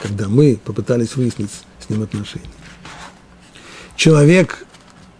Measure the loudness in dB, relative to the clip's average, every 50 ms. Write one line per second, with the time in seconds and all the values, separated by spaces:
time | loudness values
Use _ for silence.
0 | -10 -8 -8 -6 -4 0 2 4 4 4 2 0 -4 -8 -8 -6 -4 -2 -2 -2
1 | -2 -4 -4 -4 -4 -4 -4 -6 -10 -10 -12 -16 -20 -20 -20 -16 -10 -8 -6 -6
2 | -6 -6 -8 -10 -10 -10 -14 -16 -16 -18 -20 -20 -20 -20 -20 -20 -20 -20 -20 -20
3 | -20 -20 -20 -20 _ _ -20 -20 _ _ -20 -20 -20 -20 -20 -20 -20 -12 -4 0
4 | 4 4 6 6 6 6 6 4 4 0 -4 -12 -18 -20 -20 -20 _ _ -20 -20
5 | -20 -20 _ _